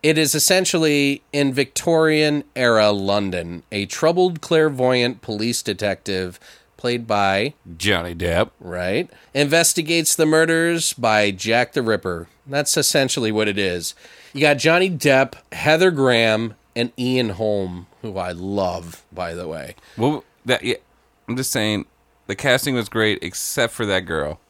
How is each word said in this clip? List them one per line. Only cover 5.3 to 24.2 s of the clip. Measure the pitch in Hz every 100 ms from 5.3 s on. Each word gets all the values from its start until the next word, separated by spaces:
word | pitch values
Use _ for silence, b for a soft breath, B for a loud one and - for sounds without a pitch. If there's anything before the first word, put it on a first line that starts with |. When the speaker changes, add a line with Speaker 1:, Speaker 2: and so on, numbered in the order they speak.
| 107 113 117
Speaker 1:
detective | - 92 104 92 - 92 92 92 B B B -
played | 123 120 113
by | 104 98 98 123 - 95 82
Speaker 2:
Johnny | 101 92 87
Depp. | 85 87 85 107 _
Speaker 1:
Right. | 90 87 90 110 180 b b
Investigates | 139 143 165 165 - 156 170 156 -
the | 156
murders | 160 165 165 170 170 -
by | - 120 107 104
Jack | 95 110 113 123
the | 147
Ripper. | 113 104 92 85 85 _ 135
That's | 143 147 170
essentially | 135 147 135 - 110
what | 107 107
it | 101
is. | 95 87 85 - B B B
You | 139
got | 151 143
Johnny | 156 170 190
Depp, | 156 147 131 135 - _
Heather | - 151 160 185
Graham, | 151 131 117 113 110 113 104 _ 117
and | 120 -
Ian | 123 127 117
Holm, | 92 110 104 92 90 92 _
who | 113 95
I | 90
love, | 87 95 101 92 87 85 - _
by | 90 87
the | 85 78
way. | 80 65 - B -
Speaker 2:
Well, | 123 151 - _ 117
that, | 123
yeah, | 117 - _ _ _ _ -
I'm | 123
just | 131
saying, | - 107 104 - _ _ _ -
the | 101
casting | 143 127 139 127
was | 107
great, | 113 107 101
except | 87 - - - 117
for | - 107
that | 95
girl. | 90 80